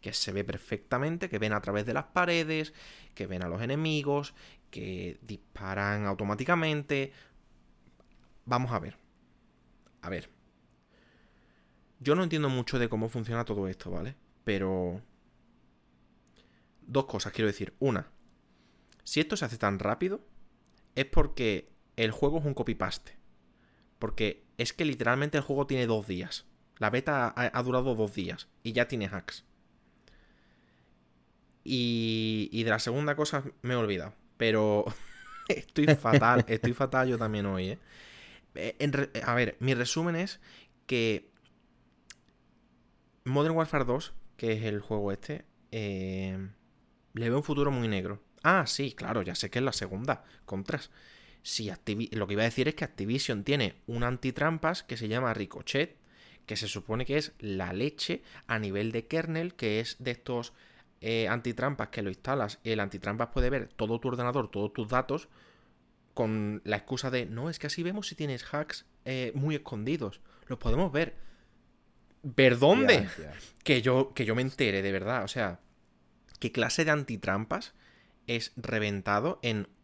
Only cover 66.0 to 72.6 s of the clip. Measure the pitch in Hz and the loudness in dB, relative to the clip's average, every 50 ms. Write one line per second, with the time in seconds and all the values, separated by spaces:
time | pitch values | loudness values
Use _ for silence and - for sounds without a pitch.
66 | _ _ _ - 120 110 110 110 104 104 104 104 - 101 107 104 - - 131 123 | _ _ _ -2 0 0 2 0 0 -2 -4 -4 -2 -2 -2 -2 -2 -4 -6 -4
67 | - 131 127 127 120 - 110 113 131 165 160 - - 151 - - 170 175 190 208 | -2 -2 -2 -2 -2 -2 -6 -6 -6 -6 -6 -6 -6 -6 -4 -4 -4 -4 -4 -4
68 | 196 - 170 - 151 143 131 120 - - - 147 156 151 - - - _ _ _ | -6 -8 -6 -6 -4 -4 -4 -6 -8 -6 -4 -4 -4 -4 -8 -12 -12 _ _ _
69 | _ - 131 131 127 120 - 143 139 156 156 139 151 - - 107 107 123 156 165 | _ -4 -4 -2 -2 -2 -2 -2 0 0 0 -2 -4 -6 -8 -4 -2 -2 -2 -2
70 | 131 98 - - - - - - - - 131 - - 113 110 139 185 180 131 147 | -2 -6 -6 -10 -20 -20 -20 -20 -10 -10 -8 -4 2 2 4 4 4 2 2 0
71 | 165 - - - - - - - - _ _ _ _ _ _ _ _ _ _ _ | 0 0 -4 -10 -12 -12 -12 -16 -20 _ _ _ _ _ _ _ _ _ _ _
72 | _ _ - _ - 143 120 - 135 131 120 120 | _ _ -20 _ -12 -6 4 8 8 8 10 10